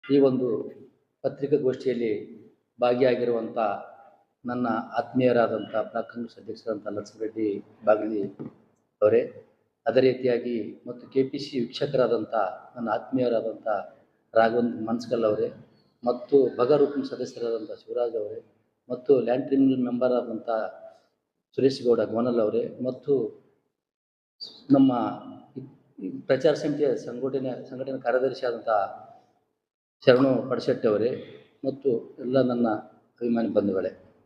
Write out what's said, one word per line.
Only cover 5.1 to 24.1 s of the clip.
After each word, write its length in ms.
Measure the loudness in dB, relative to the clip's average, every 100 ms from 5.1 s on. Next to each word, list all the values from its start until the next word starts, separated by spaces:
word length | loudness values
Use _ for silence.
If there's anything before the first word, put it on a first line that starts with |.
| 2 4 4 2 0 -4 -4 -4
ಬ್ಲಾಕ್ 180 | -6 -8
ಕಾಂಗ್ರೆಸ್ 260 | -10 -12 -14
ಅಧ್ಯಕ್ಷರಾದಂಥ 460 | -14 -12 -8 -8 -6 -8
ಲಕ್ಷ್ಮರೆಡ್ಡಿ 500 | -10 -10 -8 -4 -4 -4 -8 _ 2
ಬಾಗಲಿ 340 | 2 2 -4 -6 -8 -16 _ _ _ _ _
ಅವರೇ, 200 | 4 4 2 -8 -20 _ _ _ 0
ಅದೇ 140 | 4 4
ರೀತಿಯಾಗಿ 480 | 2 0 0 -2 -4 -6 -10 -14
ಮತ್ತು 160 | -14 -4
ಕೆ 80 | 0 0
ಪಿ 80 | -2 -8
ಸಿ 60 | -6
ವೀಕ್ಷಕರಾದಂಥ 720 | -6 -4 -4 0 2 0 -2 -2 -2 -4 -16 -8
ನನ್ನ 120 | -4 -4
ಆತ್ಮೀಯರಾದಂಥ 680 | -2 0 2 0 -2 -6 -4 -4 -6 -18 _ _ _ 4
ರಾಘವೇಂದ್ರ 420 | 4 4 0 -2 -4
ಮನ್ಸ್ಕಲ್ 380 | -4 -2 0 0
ಅವರೇ, 200 | 0 -2 -6 -20 _ _ _ -4
ಮತ್ತು 300 | -4 2 4 4 2
ಬಗರೂಪಿನ 460 | 2 4 4 0 -6
ಸದಸ್ಯರಾದಂಥ 600 | -6 -8 -6 -4 -4 -6 -14
ಶಿವರಾಜ್ 360 | -8 -2 -2 -2
ಅವರೇ, 180 | -6 -10 -16 _ _ _ _
ಮತ್ತು 200 | -10 4 4 4
ಲ್ಯಾಂಡ್ 180 | -2 0
ಟ್ರಿಬ್ಯುನಲ್ 360 | 2 4 2 0
ಮೆಂಬರ್ 260 | 0 2 0
ಆದಂಥ 300 | -2 -8 -4 -4 -4 -10 -20 -20 _ _ _ _ _ 2
ಸುರೇಶ್ 240 | 2 2 2
ಗೌಡ 140 | 2 2
ಗೋನಲ್ 280 | 0 0 2 0
ಅವರೇ, 180 | 0 -4 -6 -8
ಮತ್ತು 260 | -6 -2 0 0 -8 _ _ _ _ _ _ _